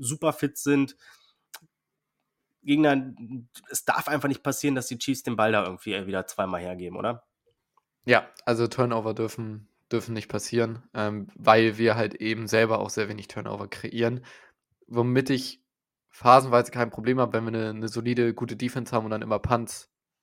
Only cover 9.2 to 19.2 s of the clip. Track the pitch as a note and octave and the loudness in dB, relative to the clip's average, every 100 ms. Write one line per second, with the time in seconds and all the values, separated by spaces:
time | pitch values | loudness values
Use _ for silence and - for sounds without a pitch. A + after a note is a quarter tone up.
9.2 | A2+ - A2 G#2+ G#2+ _ - A#2 A#2 A2 | -4 -6 -10 -10 -16 _ -6 -6 -4 -8
10.2 | - G#2 - A#2 A2+ A2+ - A2 G#2+ G#2 | -6 -8 -2 0 0 -4 -10 -4 -4 -4
11.2 | G2 - A2+ A2 A2+ G#2+ A2+ A2+ G#2+ - | -10 0 6 8 6 4 2 2 0 -2
12.2 | A2 A2 G#2+ A2 A2+ A2 G2+ - G#2 G#2 | -4 -4 2 4 4 2 -2 -4 -4 -6
13.2 | - G#2+ G#2+ G#2 G#2 - A2 A#2 A#2 B2+ | -12 -12 -10 -8 -10 -10 -8 -2 0 -2
14.2 | - - - _ _ _ - A#2 B2 B2+ | -10 -20 -20 _ _ _ -6 0 2 2
15.2 | C3 C3 - - _ _ _ _ _ - | 2 0 -2 -14 _ _ _ _ _ 2
16.2 | B2 C3 C3 A#2+ A#2 B2 A#2 - A2+ C3 | 8 8 8 4 4 -2 -4 -2 -2 0
17.2 | A#2+ A2+ A2+ A2+ A2 G#2+ A2 A#2 A#2+ B2 | 2 0 -2 -4 -4 -6 -8 -4 -2 2
18.2 | A#2 A2+ A#2+ G#2+ B2 C3+ B2+ A#2 A2 G#2+ | 0 0 -6 -6 -6 -6 -4 -2 -2 -6